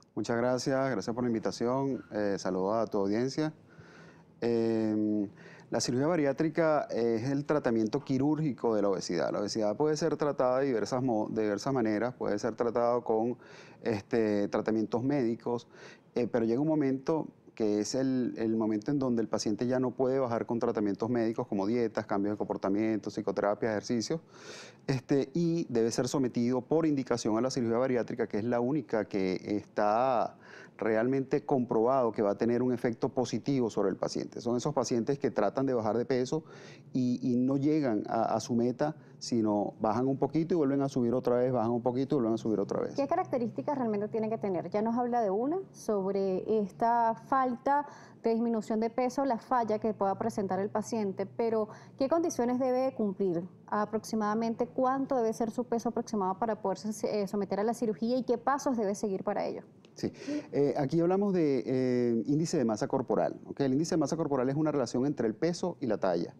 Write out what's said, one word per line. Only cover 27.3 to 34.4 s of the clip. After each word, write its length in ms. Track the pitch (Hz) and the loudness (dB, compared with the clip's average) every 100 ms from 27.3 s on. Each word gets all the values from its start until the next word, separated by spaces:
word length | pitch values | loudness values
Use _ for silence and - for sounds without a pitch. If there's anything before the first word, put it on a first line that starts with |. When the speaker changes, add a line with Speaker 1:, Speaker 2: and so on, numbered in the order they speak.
| 107 | 2
Speaker 1:
a 20 | |
la 100 | 127 | 0
cirugía 280 | 131 117 117 | 0 0 2
bariátrica, 480 | 131 123 107 120 113 | 2 2 0 -2 -2
que 120 | 107 | -2
es 60 | |
la 160 | 117 120 | 0 0
única 460 | 123 156 156 113 101 | 0 -2 -2 -2 0
que 340 | 104 92 92 - 101 | 0 0 -2 -2 -4
está 800 | - - 104 110 131 120 95 - - - - - | -4 0 2 4 2 2 0 -4 -20 -20 -18 -4
realmente 680 | 110 110 120 135 131 147 - | 0 2 2 0 0 -2 2
comprobado 640 | 139 120 117 113 135 117 | 0 2 2 4 4 2
que 100 | 107 | 2
va 120 | 104 | 0
a 20 | |
tener 260 | 101 117 120 | 2 2 2
un 120 | 127 | 2
efecto 360 | 123 127 113 135 | 0 -2 -2 -2
positivo 640 | - 120 117 120 135 117 | 0 -2 -2 0 0 0
sobre 200 | - 98 | 2 0
el 60 | - | 0
paciente. 440 | - - - - | -4 -4 -6 -6